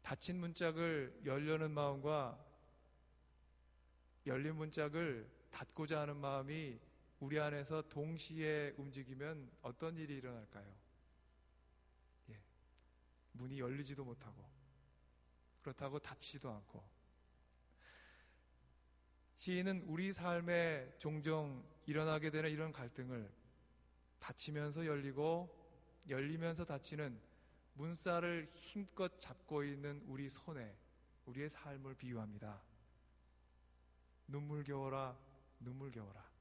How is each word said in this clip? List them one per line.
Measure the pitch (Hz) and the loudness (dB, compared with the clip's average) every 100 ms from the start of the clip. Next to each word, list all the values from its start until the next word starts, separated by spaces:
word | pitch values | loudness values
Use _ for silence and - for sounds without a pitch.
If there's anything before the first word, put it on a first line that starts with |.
닫힌 | - - - 180 | -2 -2 0 0
문짝을 | 170 160 170 160 170 156 127 - | 0 4 4 6 4 4 0 -2
열려는 | 135 135 151 156 156 | 2 2 4 4 4
마음과 | 147 143 139 139 151 127 - - - - - - - - - - - - - - - - - - - 143 | 4 4 4 4 4 2 -4 -14 -20 -20 -20 -20 -20 -20 -20 -20 -20 -20 -20 -20 -20 -20 -20 -20 -6 0
열린 | 131 147 156 | 2 2 0
문짝을 | 156 151 147 156 170 120 113 - - | -2 0 2 2 0 0 -6 -14 -14
닫고자 | - - - 156 151 | -12 -8 -4 0 2
하는 | 147 143 | 2 0
마음이 | 143 139 135 156 151 117 - - - - | 0 0 0 -2 -4 -6 -12 -20 -20 -8
우리 | 139 151 | 0 4
안에서 | 151 147 139 156 156 | 4 2 0 0 0
동시에 | 147 151 160 - 160 156 151 147 143 | -2 -2 -2 -4 0 4 4 2 -2
움직이면 | 139 135 127 131 147 156 127 - | -6 -6 -8 -4 -4 -4 -8 -8
어떤 | 127 120 165 165 | -8 -4 -4 -2
일이 | 156 139 | -4 -4
일어날까요? | 127 117 107 101 98 101 - - - - - - - - - - - - - - - | -4 -8 -10 -12 -14 -16 -20 -20 -20 -20 -20 -20 -20 -20 -20 -20 -20 -20 -20 -20 -18
예, | 107 - - - - - - - - _ | -18 -18 -20 -20 -20 -20 -20 -20 -20 _
문이 | 120 127 139 | -8 -6 0
열리지도 | 123 139 139 139 | 0 0 -4 -4
못하고 | 131 117 113 101 101 - - - - - - - - - - - - | -6 -8 -12 -14 -16 -18 -20 -20 -20 -20 -20 -20 -20 -20 -20 -10 -8
그렇다고 | 127 139 143 | -4 -4 -4
다치지도 | - - - 143 135 | -6 -8 -8 -4 -6
않고. | 107 104 - 95 - - - - - - - - - - - - - - - - - - - - - - - - - | -6 -10 -16 -16 -20 -20 -20 -20 -20 -20 -20 -20 -20 -20 -20 -20 -20 -20 -20 -20 -20 -20 -20 -20 -20 -20 -20 -20 -6
시인은 | - 180 185 190 | 2 4 4 2
우리 | 165 160 190 | 2 2 2
삶에 | 196 175 175 170 170 165 151 131 - | 2 2 2 6 6 6 4 -2 -4
종종 | 151 156 151 156 147 127 - - - | -2 0 2 2 2 -4 -10 -10 0
일어나게 | 151 156 156 156 | 4 6 4 4
되는 | 151 156 | 4 2
이런 | 151 160 | 2 0
갈등을 | 147 120 - 127 123 104 - - - - - - - - - | -2 -6 -4 -4 -4 -4 -10 -20 -20 -20 -20 -20 -20 -20 -12
닫히면서 | - - - 151 147 147 165 | -10 -6 -2 0 2 2 2
열리고 | 147 139 131 151 165 175 - - - - - - | 4 2 4 4 4 2 -10 -18 -20 -20 -16 -2
열리면서 | 131 139 165 170 165 170 | 2 2 2 0 0 -2
닫히는 | 139 - 151 147 113 - - - - - | -2 -2 -2 -2 -4 -12 -20 -20 -20 -18
문살을 | 139 156 170 185 170 175 170 151 | -6 -4 -2 2 4 4 0 -4
힘껏 | - - 208 196 - 185 - | -12 -8 -6 -6 0 0 0
잡고 | - 127 - 151 | -12 -12 -2 0
있는 | 143 139 143 143 - | 2 0 -4 -6 -6
우리 | 131 139 | -4 -4
손에 | - - 151 110 98 - - - - - | -6 -8 -6 -6 -10 -20 -20 -20 -20 -10
우리의 | 127 147 | -6 -6
삶을 | 147 147 139 135 131 | -6 -10 -8 -8 -8
비유합니다. | 127 117 107 104 107 101 - - - - - - - - - - - - - - - - - | -4 -2 -4 -6 -8 -10 -14 -20 -20 -20 -20 -20 -20 -20 -20 -20 -20 -20 -20 -20 -20 -20 -6
눈물겨워라, | 139 147 147 143 139 135 135 131 123 - - - - | -4 -2 -2 0 0 2 2 0 -4 -14 -20 -20 -12
눈물겨워라. | 123 131 139 117 101 98 - - | -8 -6 -6 -8 -8 -10 -16 -20